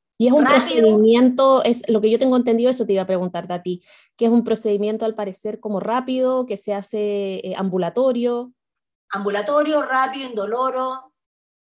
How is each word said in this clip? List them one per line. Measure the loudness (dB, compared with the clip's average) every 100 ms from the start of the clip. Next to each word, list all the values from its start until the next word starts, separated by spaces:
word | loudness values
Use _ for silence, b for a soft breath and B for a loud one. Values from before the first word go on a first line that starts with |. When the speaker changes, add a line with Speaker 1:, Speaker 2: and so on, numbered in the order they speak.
| _ _
Speaker 1:
Y | 4
es |
un | 4
Speaker 2:
rápido. | 6 4 4 4 4
Speaker 1:
procedimiento, | 6 6 6 4 4 4 4
es | 2 -2 0
lo | 0
que | 2
yo | 2
tengo | 2 2
entendido, | 2 2 2
eso | 0 -2
te |
iba | -2
a | 0
preguntar, | -2 -4 -8 -8
Tati, | -8 -8 -10 b b b _
que | 2
es |
un | 2
procedimiento | 2 -2 -2 -2 -2 -4
al | -6
parecer | -6 -10 -8 -12 -10
como | -8 -6
rápido, | -4 -4 -4 -2 0 -2 -4
que | -8
se | -6
hace, | -8 -6 -6 -4 -4 -6 -8 -10
eh, | -6
ambulatorio. | -4 -2 -4 -2 -2 0 -2 -4 -8 _ _ _ _ _ _
Speaker 2:
Ambulatorio, | -6 -4 -4 -2 0 0 0
rápido, | 0 -2 -2 -4 -10
indoloro, | -8 -6 -2 -2 -2 -6 -8 -16 _ _ _ _ _